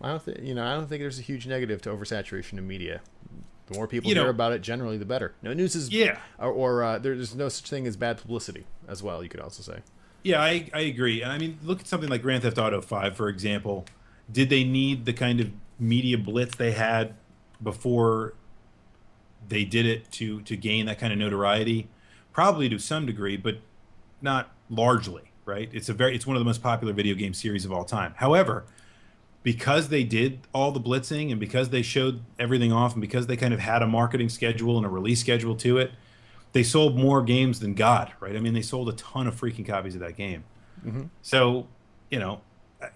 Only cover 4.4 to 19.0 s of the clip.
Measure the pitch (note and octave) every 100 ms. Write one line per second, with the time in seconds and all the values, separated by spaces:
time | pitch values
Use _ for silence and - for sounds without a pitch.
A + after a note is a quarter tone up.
4.4 | A#2 A#2 G#2 A#2+ A#2+ A2 G2+ B2+ F#2 -
5.4 | A2 D3+ F#3 E3 C3 G#3+ G#3 - - -
6.4 | A#2 B2+ B2+ A#2+ A#2 A2 C3+ B2+ A2+ B2
7.4 | C#3 - - C#3 B2+ G2+ A#2 A2+ A2 A#2
8.4 | - F2+ - - - F#2 G2 E2+ F2 D#2+
9.4 | C#2+ - F2 E2 - - - - F#3 D#3
10.4 | D#3 E3+ D#3+ D3+ D#3 A#2+ B2 A2+ B2 D3
11.4 | E3 D#3 D#3+ F#3 - F3 D3+ B2 C3 B2+
12.4 | A#2 A#2 A2 G2+ - G#2 G2 F#2+ G#2 F#2
13.4 | G#2 G2+ G2+ F#2+ - - - - - A2+
14.4 | C3+ C3+ B2+ C3 C3+ C3 A#2 A#2 B2 A#2+
15.4 | G#2 - - - A2+ A#2+ B2 A#2+ G2+ A#2
16.4 | A#2+ - A#2 A2 A2 A2+ A2+ - - -
17.4 | _ - A2 - B2 A#2+ A2+ A2 A2+ -
18.4 | - - - _ - -